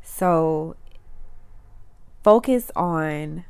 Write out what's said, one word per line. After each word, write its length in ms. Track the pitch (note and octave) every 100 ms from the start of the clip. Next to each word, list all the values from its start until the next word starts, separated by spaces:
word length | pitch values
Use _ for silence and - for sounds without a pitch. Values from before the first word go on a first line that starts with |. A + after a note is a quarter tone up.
So 720 | - - F#3 E3+ D#3+ D#3 D#3+ - - - - - - - - - - - - - - -
focus 500 | - A3 A#3 B3+ A#3 -
on 680 | F3 E3 D#3 D3+ D3+ D#3+ F3